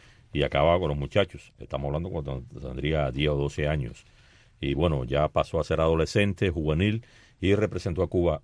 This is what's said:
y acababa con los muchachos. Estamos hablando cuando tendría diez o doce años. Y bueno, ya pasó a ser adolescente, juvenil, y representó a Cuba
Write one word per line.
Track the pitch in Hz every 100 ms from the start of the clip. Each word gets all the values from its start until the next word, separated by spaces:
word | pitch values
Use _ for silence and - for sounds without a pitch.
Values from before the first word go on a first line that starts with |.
| - - -
y | 73
acababa | 71 71 78 87
con | 85
los | 73
muchachos. | 71 107 98 - - -
Estamos | - 69 71
hablando | 76 87
cuando | 85 69 65 60 -
tendría | 65 64 73 78 69
diez | 64 76
o |
doce | 73 71 - 73
años. | 78 60 - - - - - - -
Y | 69
bueno, | 69 85 73
ya | 62 67 76
pasó | - 76 82
a |
ser | 76 80
adolescente, | 80 82 78 110 101 92 98
juvenil, | 82 76 78 101 110 - - - -
y | 90
representó | 101 104 90 95 92
a | 82
Cuba | 90 85 78